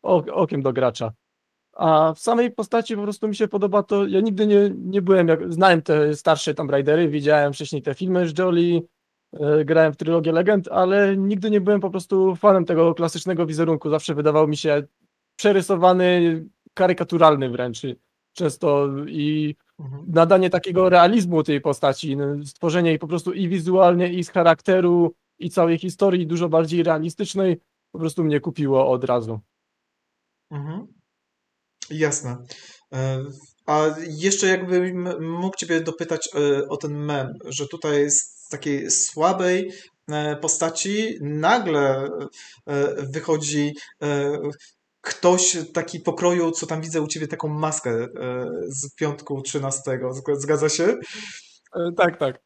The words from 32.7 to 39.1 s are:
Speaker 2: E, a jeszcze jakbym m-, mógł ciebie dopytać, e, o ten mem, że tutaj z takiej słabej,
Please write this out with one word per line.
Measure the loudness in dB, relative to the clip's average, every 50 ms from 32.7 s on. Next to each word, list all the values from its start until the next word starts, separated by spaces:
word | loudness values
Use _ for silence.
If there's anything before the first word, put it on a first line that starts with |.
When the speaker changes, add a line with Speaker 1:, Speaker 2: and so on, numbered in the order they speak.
| -20 _ _ _ -8
Speaker 2:
E, | -6 -4 -4 -4 -6 -8 -10 -14 -18 -20 _ _ _ _
a | -2 0 2 2 0 -2 -4 -10
jeszcze | -12 -10 -2 -2 -2 0 2 2
jakbym | 0 0 0 -2 -2 0 0 0 -2 -4 -6 -6
m-, | -6 -8 -8 -8 -8
mógł | -6 -6 -6 -6 -6
ciebie | -8 -4 -2 -2 -2
dopytać, | -2 -4 -8 -8 -6 -6 -6 -6 -6 -6 -4
e, | 0 0 2 2 0 -2 -4
o | -6
ten | -8 -8 -8 -8
mem, | -6 -6 -4 -4 -4 -4 -6 -10 -14 -14
że | -12 -8 -8 -8
tutaj | -8 -10 -8 -4 0 2 2 2 2
z | 0 -2 -2 -4 -16 -20 -16 -14
takiej | -14 -8 -6 -4 -4 -4 -2 -2
słabej, | -2 -2 -2 -4